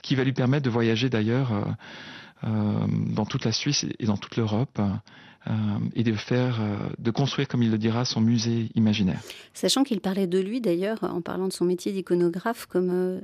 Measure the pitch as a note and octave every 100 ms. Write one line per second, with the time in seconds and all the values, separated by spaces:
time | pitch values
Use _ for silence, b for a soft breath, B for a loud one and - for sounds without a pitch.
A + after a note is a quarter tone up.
0 | - C3 C3 B2+ B2+ C#3+ C3 A#2 A2+ A2+
1 | C3 A#2 G#2+ B2 C3 G#2 G#2 A2 B B
2 | B B B - A2 G#2+ G#2 G#2 G#2+ A2
3 | A2 A2+ G#2+ C3+ A#2+ A2+ C#3+ C#3+ - -
4 | G#2+ G2+ - - A2 G#2+ C3+ - G2+ G2+
5 | - B B B - A2 G#2+ G#2 A2+ -
6 | A2+ G#2 - B2 B2+ A#2 G#2+ G#2 G#2 -
7 | A#2 A2 C#3 - C#3 B2 A2+ A2 A2+ A#2
8 | B2 A#2 A2+ A#2+ A#2 A#2 A2+ - G#2+ G#2+
9 | F#2 F#2 - B B - F#3+ C4+ C4+ G3+
10 | F#3+ G3 F#3+ F#3 F#3+ B3+ G#3+ E3+ G3 A3
11 | F#3+ F3 E3 F#3 F#3+ - F3+ F3+ G#3 G3
12 | F3 F3+ F3 F3 A3+ A#3 - F3+ F3+ F3+
13 | F#3 F#3